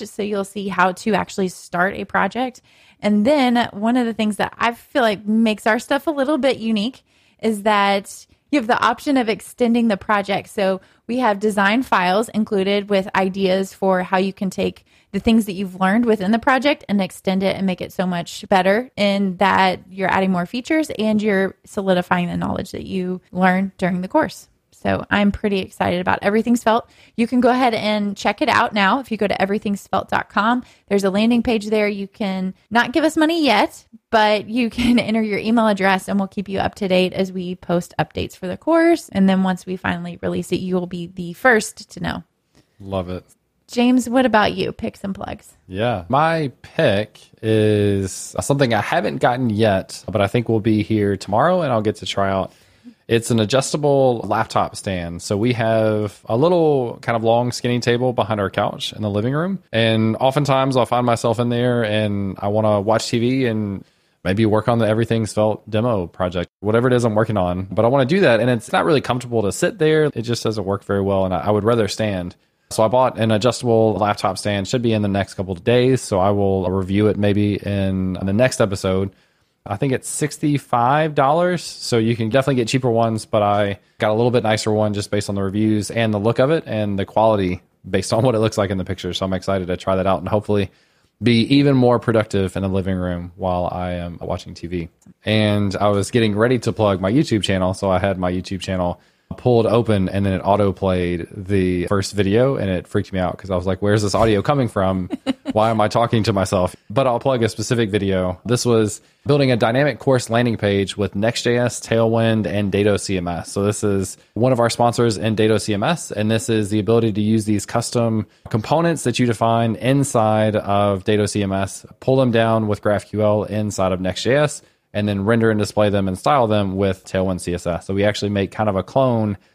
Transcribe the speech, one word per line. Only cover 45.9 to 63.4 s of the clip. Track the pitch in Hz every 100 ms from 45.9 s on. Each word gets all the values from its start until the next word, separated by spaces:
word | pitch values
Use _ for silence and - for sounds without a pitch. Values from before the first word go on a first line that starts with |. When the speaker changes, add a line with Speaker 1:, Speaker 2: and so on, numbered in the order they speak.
| 104 85
Speaker 2:
My | 135 160 165 143 -
pick | - - 151 101 107 - - _
is | 110 110 107 104 104 98 95 - - -
something | - 139 131
I | 107
haven't | - 165 196 139
gotten | 139 123 123
yet, | 104 110 95 - - -
but | 101
I | 98
think | 123 117
will | 113
be | 110 107
here | 101 110 101 98
tomorrow | - 104 156 185
and | 151
I'll | 113
get | 107 -
to | 92
try | - 98
out. | 95 90 _ _ _ 240 - -
It's | 117 -
an | 113
adjustable | 104 131 - 160 147 139 131 117
laptop | 98 104 113 110 87 -
stand. | 104 92 85 85
So | - 101
we | 123
have | 117 113 113 110 107 104 - -
a | 113
little | 165 180 156 143 120 -
kind | - 117
of | 113
long | 117 123
skinny | - 123 123
table | 120 120 127
behind | 120 107 107
our | 95
couch | - 107 - -
in | -
the | 107
living | 101 117
room. | 147 180 190 -
And | 113 113 113 110 110
oftentimes | 131 147 139 135 135 127
I'll | 113
find | 123 123
myself | 117 120 110
in | 120
there | 120 123 120
and | 107 107 107 101 98 -
I | 101
wanna | 107 107 104
watch | 101 110 -
T | 120
V | 120 131